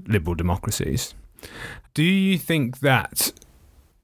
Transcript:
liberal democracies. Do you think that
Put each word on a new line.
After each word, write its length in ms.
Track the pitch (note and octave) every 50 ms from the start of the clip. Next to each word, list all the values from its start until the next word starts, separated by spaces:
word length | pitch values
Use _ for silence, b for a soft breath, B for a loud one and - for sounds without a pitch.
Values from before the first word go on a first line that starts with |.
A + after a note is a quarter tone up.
| -
liberal 260 | - A2 F#2+ D#2 F2+ E2+
democracies. 800 | E2 E2+ F2 F2 - - A2 - - - C#2 C2+ B2 - - - - - - _ B B B B B B B B B B B -
Do 100 | D3 D#3+
you 360 | F3+ G3 G3 F#3+ F#3+ F#3 D#3
think 400 | - - E3 D3+ B2 B2 B2+ -
that 520 | C#3 C#3 B2+ A2+ - - - - - - - - - - _ - _ - - - - _ _ _